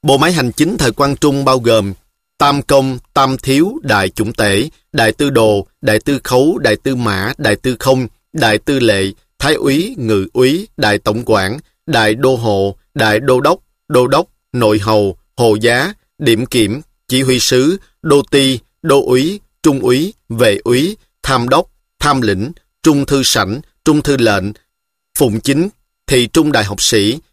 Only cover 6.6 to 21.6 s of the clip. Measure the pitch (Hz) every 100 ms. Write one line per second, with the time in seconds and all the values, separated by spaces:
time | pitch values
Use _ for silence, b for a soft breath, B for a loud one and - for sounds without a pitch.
6.6 | 131 107 139 127 117 95 101 - 131 101
7.6 | 131 123 139 131 120 _ _ - 113 107
8.6 | - 139 117 101 98 98 _ _ 139 156
9.6 | 139 139 196 247 117 104 95 - 127 160
10.6 | 214 - 107 104 - 107 120 107 92 131
11.6 | - _ - 123 107 110 131 127 113 98
12.6 | 98 98 _ - 110 107 135 127 143 185
13.6 | _ _ _ 135 123 135 185 _ _ 123
14.6 | 113 107 104 107 101 90 _ - - 104
15.6 | 117 120 160 208 _ _ 143 113 127 123
16.6 | 104 123 - _ _ 127 131 127 - 127
17.6 | 139 190 b b 160 143 - 143 135 127
18.6 | _ _ 160 139 - 127 151 202 _ _
19.6 | 160 139 120 127 180 - _ 117 117 101
20.6 | - 123 160 214 _ _ - 131 120 139